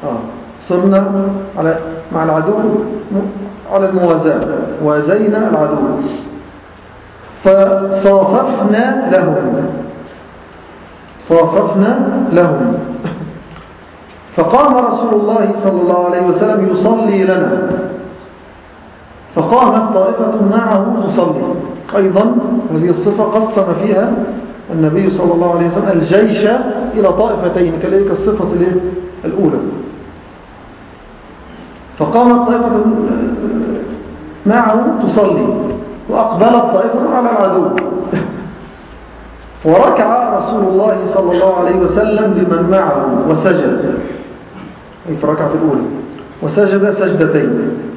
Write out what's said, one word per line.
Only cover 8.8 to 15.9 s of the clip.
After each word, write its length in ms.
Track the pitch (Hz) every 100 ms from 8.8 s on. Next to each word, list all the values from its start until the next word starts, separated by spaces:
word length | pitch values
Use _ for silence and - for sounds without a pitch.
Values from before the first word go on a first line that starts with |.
| 254 269 185
لهم، 540 | 185 170 143 127 117 - - - - - - - - - - - - - - - - -
صاففنا 960 | 165 165 196 - 196 208 254 190 - -
لهم، 420 | 170 175 139 127 - - - 165 - 160 - - - - - - - - - - -
فقام 400 | 170 233 240 247
رسول 380 | 240 220 226
الله 400 | 208 208 220 202 202
صلى 180 | 190 180
الله 240 | 175